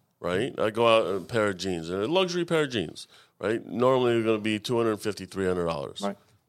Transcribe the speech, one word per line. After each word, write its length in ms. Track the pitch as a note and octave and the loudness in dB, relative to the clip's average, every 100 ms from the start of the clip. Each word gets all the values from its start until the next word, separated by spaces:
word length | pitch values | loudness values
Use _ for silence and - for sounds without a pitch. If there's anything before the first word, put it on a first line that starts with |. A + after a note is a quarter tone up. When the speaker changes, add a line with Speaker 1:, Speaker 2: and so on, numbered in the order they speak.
| _ _ | _ _
Speaker 1:
right? 380 | E2+ F#2 C3 - | -2 -2 -2 -2
I 100 | G#2+ | -2
go 160 | G#2+ A#2 | 2 4
out 200 | A2+ E2+ | 6 4
in 80 | G2 | -2
a 40 | E2+ | -2
pair 240 | A#2+ G#2 | 0 0
of 80 | F#2 | 0
jeans, 320 | F#2+ F2 E2 | -2 -2 -2
a 80 | F#2 A2 | -4 0
luxury 380 | F3+ F#3+ F3 E3+ | 0 0 -2 0
pair 180 | E3 | 0
of 60 | D3 | 0
jeans, 360 | B2 D#2+ - - - - - | -2 -4 -8 -18 -20 -20 -6
right? 240 | G2+ A2+ - | -2 -2 -4
Normally 480 | G2 B2 C3 B2 A#2 | 2 4 4 4 2
they're 80 | |
gonna 140 | A2+ A2 | 2 0
be 200 | A2 G#2+ | 0 -2
two 180 | G2+ A#2+ | -2 0
hundred 200 | A2+ G#2 | 0 0
fifty, 280 | A2 F#2+ F#2 | -4 -6 -8
three 220 | F#2+ F#2+ | -2 0
hundred 180 | F2+ E2+ | 0 0
dollars. 340 | D#2+ B1+ - | -2 -6 -6
Speaker 2:
Right. 160 | G2+ G2 _ _ | -6 -6 _ _